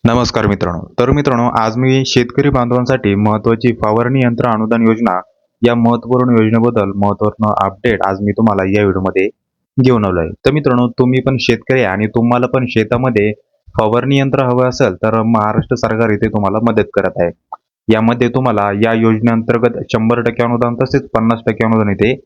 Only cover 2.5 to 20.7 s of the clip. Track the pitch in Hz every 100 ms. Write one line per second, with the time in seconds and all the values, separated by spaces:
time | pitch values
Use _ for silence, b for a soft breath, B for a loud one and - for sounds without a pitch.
2.5 | 131 120 120 123 131 101 101 107 107 104
3.5 | 113 123 - 107 110 120 135 123 117 123
4.5 | 110 110 117 113 113 113 90 - _ _
5.5 | _ 120 120 117 117 117 127 127 117 110
6.5 | 113 117 117 98 101 101 101 107 - 107
7.5 | 101 95 98 127 101 92 98 101 101 113
8.5 | 98 95 101 101 95 95 92 98 _ _
9.5 | _ _ - 131 120 101 90 80 - 139
10.5 | 151 143 123 123 - 127 127 131 127 -
11.5 | 117 - 131 104 98 110 117 117 123 123
12.5 | 131 123 113 107 120 131 110 104 107 _
13.5 | _ - - 110 117 131 139 135 131 127
14.5 | 123 127 123 123 87 110 110 110 113 104
15.5 | 104 - 120 113 110 113 104 110 107 98
16.5 | 107 117 110 101 - 92 92 87 - _
17.5 | - _ _ - 110 113 120 120 131 127
18.5 | 104 101 101 113 113 113 110 117 117 117
19.5 | 120 120 117 - 113 110 120 117 117 120
20.5 | 120 120